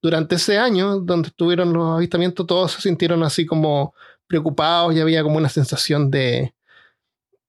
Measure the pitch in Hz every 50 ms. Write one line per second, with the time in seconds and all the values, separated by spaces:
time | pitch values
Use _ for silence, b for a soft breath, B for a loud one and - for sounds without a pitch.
0 | - 165 160 160 160 160 180 175 - - 208 202 233 254 214 185 185 202 202 196
1 | 180 170 180 170 160 - _ _ 170 170 175 175 180 175 170 170 170 165 165 165
2 | 175 170 170 170 175 180 180 - 180 165 180 180 185 165 - - - 196 175 -
3 | 175 160 175 165 165 151 - - 165 160 165 160 156 156 147 143 139 143 B B
4 | B B B B B _ - 160 151 160 139 - 151 160 170 170 170 170 165 160
5 | 156 160 160 160 151 151 151 156 160 143 - 160 139 - - 139 - - 151 143
6 | 147 135 135 143 131 127 120 123 135 123 _ _ b b b b b b b b
7 | b _ _ _ _ _ _ _ _